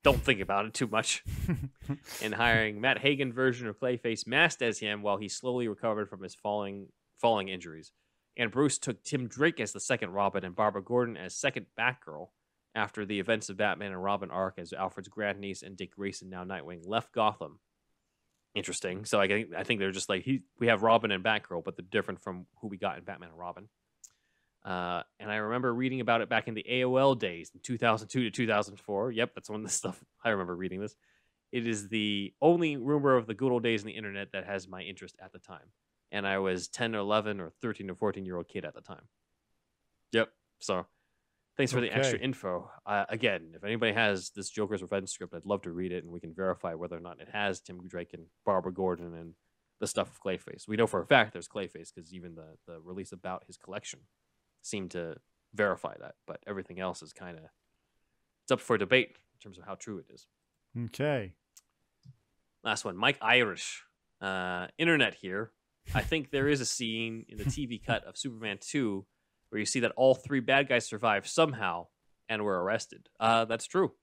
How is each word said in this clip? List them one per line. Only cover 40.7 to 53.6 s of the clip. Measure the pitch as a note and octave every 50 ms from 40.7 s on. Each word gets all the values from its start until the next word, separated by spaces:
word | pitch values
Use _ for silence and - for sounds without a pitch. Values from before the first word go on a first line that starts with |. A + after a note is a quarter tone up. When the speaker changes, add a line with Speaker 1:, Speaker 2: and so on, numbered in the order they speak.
| G2 F2+ E2+ _ _ _ _ _ _ _ _ _ _ _ _ _ _
Speaker 1:
thanks | - C#3 B2
for | B2+ B2+
the | A#2+ A2
extra | - A#2 C3+ C3 A#2
Speaker 2:
Okay. | - A#2+
Speaker 1:
info. | C3+ B2+ - - F#2+ F2+ F2 F2+ F#2+ - - _
Uh, | - G#2 G2+ G2 -
again, | A2 G#2+ A#2+ A2+ G2 E2+ E2 D#2+ D#2+
if | D#2+ G2
anybody | G#2 A2+ A2+ A#2 A2+ G2+
has | A2+ A2+ G#2 G2+ F#2 F2 - _
this | G#2 F#2+ -
Joker's | - G#2+ G#2 F#2+ G#2+ F#2
Revenge | F#2 F2 G2+ G2+ F#2+ F#2+
script, | - - F2+ F2
I'd | - E2+ -
love | G2 G2+ F#2+
to | - F2+
read | E2 F2 F#2 F2+
it, | F2 F2+ D#2
and | E2+
we | E2+ E2+
can | - E2+ D#2+
verify | F#2 F#2+ F#2 F2 - - F2+ E2
whether | D#2+ F2 E2+ F2 E2
or |
not | E2+ F2 E2+ -
it | D#2+ -
has | - G#2+ G#2 G2+ F#2 F2
Tim | _ - F2+ F2+ F2+ F2+
Drake | F2+ F2 F2 -
and | - E2 E2 E2+ _ _ _
Barbara | G#2+ G2 F#2 E2+ F#2+ F2+
Gordon | F#2 F#2+ F#2 F2+ E2 F2 E2+ E2+
and | E2 E2+ E2+ E2 _ _ _ _ _ _ _ _ _
the | G#2+
stuff | - - G#2+ F2+ -
of | - -
Clayface. | - G2 F#2 F2 - - - - - -
We | G#2+
know | G#2+ A#2
for | G#2+ - F#2
a | E2
fact | - C#3+ B2+ A2 A2
there's | - F2+ E2 -
Clayface, | - G#2 G2 F2 _ E2 E2 - _
'cause | F#2+ E2 D#2+
even | F#2 F2+ E2+ F2 E2
the, | D#2+ D#2 D#2 D#2+ _ _
the | - E2+ D#2+
release | D#2+ F2 F#2 G2 F#2 -
about | G2+ F2+ - F#2 F#2 - -
his | - F2+
collection | -